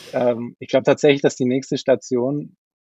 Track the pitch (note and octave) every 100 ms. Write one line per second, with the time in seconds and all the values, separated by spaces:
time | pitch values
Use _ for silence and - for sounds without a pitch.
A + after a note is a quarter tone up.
0 | - C3 B2 A#2 A#2+ - - C3 D3 C3+
1 | D3+ C#3 C3+ - B2+ C3+ - C#3 - B2
2 | - B2 B2+ D3 D#3+ _ _ _